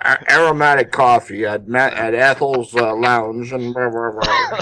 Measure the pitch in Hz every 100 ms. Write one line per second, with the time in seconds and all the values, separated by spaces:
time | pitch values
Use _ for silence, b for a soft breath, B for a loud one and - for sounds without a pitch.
0 | - 131 - 147 165 151 147 143 123 -
1 | 131 - - 101 107 104 101 123 131 107
2 | 113 117 135 131 143 131 113 117 113 110
3 | 120 120 110 113 120 131 120 123 123 113
4 | 117 110 - 1077 988 -